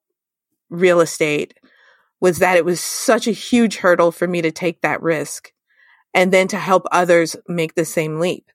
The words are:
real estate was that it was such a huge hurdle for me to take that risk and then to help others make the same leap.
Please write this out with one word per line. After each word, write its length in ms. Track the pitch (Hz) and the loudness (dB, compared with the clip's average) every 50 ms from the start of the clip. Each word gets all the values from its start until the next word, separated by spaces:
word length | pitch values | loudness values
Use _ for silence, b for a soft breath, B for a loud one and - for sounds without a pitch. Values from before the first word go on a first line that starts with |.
| _ _ _ _ _ _ _ _ _ _ _ _ _ - | _ _ _ _ _ _ _ _ _ _ _ _ _ -12
real 280 | 170 170 185 180 175 175 | -4 0 2 4 4 4
estate 540 | 165 156 - - 160 151 147 147 175 - _ _ b b b b b b b b b b b b | 2 0 0 -4 -2 -2 -2 -2 -4 -6 _ _ b b b b b b b b b b b b
was 200 | 180 185 165 156 | 0 0 0 2
that 180 | 185 180 185 | 2 2 2
it 80 | 175 151 | 2 2
was 160 | 175 175 165 | 0 -2 -4
such 460 | - - - - - - 226 226 - | -6 -8 -8 -4 0 0 0 0 0
a 40 | 240 | -2
huge 440 | 196 - - - 247 240 233 202 - | -4 -4 -4 0 2 2 2 2 0
hurdle 360 | - - 180 175 170 170 170 | 0 2 2 4 4 2 0
for 160 | 165 - 175 | 0 -2 -4
me 140 | 180 180 175 | -4 -2 -2
to 100 | 165 160 | -2 -4
take 300 | 160 - 190 170 - _ | -4 -4 -4 -6 -4 _
that 220 | - 151 151 - - | -4 -4 -4 -2 -2
risk 480 | 165 165 147 147 - - - - - _ _ _ b b b b b b b b b - | -2 -2 -2 -4 -8 -12 -16 -18 -20 _ _ _ b b b b b b b b b 0
and 180 | - 180 190 190 | 2 2 4 4
then 140 | 185 190 | 2 2
to 100 | 190 - | 2 -2
help 300 | 185 156 175 190 180 - - | -4 -2 2 0 2 0 0
others 440 | 156 170 180 175 170 170 165 160 - - - | 0 0 2 4 4 4 2 0 -4 -10 -12
make 280 | - 175 175 160 160 - | -8 -4 -4 -4 -4 -2
the 100 | 175 160 | -4 -4
same 340 | - - 175 156 156 156 156 | -2 -2 -4 -4 -4 -4 -4
leap. 320 | 170 185 151 - - _ | -4 -4 -4 -6 -10 _